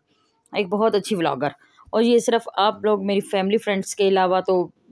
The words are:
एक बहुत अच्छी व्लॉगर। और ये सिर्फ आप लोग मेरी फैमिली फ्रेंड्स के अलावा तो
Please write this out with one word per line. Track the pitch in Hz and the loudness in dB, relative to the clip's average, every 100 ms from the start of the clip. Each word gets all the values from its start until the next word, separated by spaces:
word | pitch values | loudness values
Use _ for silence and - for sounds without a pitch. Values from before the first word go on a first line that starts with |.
| _ _ _ _ _ | _ _ _ _ _
एक | 196 180 | -6 -4
बहुत | 208 220 202 | 0 0 0
अच्छी | 190 190 | -2 -2
व्लॉगर। | 156 135 143 - _ _ _ | -2 -2 -6 -8 _ _ _
और | 214 | 0
ये | 233 233 | 4 4
सिर्फ | 240 233 - - | 2 0 -2 0
आप | 208 202 208 | 0 0 0
लोग | 202 196 | 0 0
मेरी | 202 | -2
फैमिली | 202 196 190 220 | -2 -2 0 0
फ्रेंड्स | 214 190 - | 0 -4 -4
के | - 196 | 0 2
अलावा | 190 185 185 | 2 2 0
तो | 185 185 170 - _ | 0 0 -2 -8 _